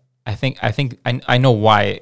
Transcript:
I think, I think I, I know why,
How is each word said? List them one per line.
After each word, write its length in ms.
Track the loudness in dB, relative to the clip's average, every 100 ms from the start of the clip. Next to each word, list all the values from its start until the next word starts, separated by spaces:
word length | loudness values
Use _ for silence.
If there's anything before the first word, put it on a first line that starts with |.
| _ _ -10
I 100 | -6
think, 220 | -6 -4
I 100 | -4
think 260 | -4 -6 -6 -6
I, 140 | -6 0
I 100 | 2
know 120 | 4
why, 500 | 4 4 2 2 -4